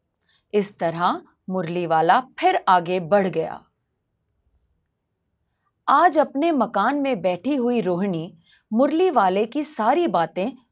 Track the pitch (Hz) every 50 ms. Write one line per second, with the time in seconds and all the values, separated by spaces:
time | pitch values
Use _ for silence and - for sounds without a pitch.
0 | _ _ _ _ _ _ _ _ _ _ - 208 196 202 - - 180 165 165 165
1 | 180 202 269 349 - _ _ _ _ - 185 185 175 160 175 180 175 160 160 160
2 | 160 170 190 247 254 - _ - 311 370 370 - - - 185 180 170 170 185 185
3 | 170 151 202 202 190 185 156 160 165 - - - - _ _ _ _ _ _ _
4 | _ _ _ _ _ _ _ _ _ _ _ _ _ _ _ _ _ _ _ _
5 | _ _ _ _ _ _ _ _ _ _ _ _ _ _ _ _ _ - 269 285
6 | 330 359 277 311 285 285 - 269 311 339 320 262 220 - - 202 196 240 285 294
7 | 277 269 254 180 165 185 180 175 - 254 294 269 233 247 247 233 175 185 175 170
8 | 202 196 175 160 160 196 - _ _ _ _ _ _ - 214 226 277 294 294 320
9 | 370 381 302 233 196 185 185 196 226 226 - 294 294 - - - 214 226 269 349
10 | 349 214 185 175 165 160 - 180 190 262 - - _ _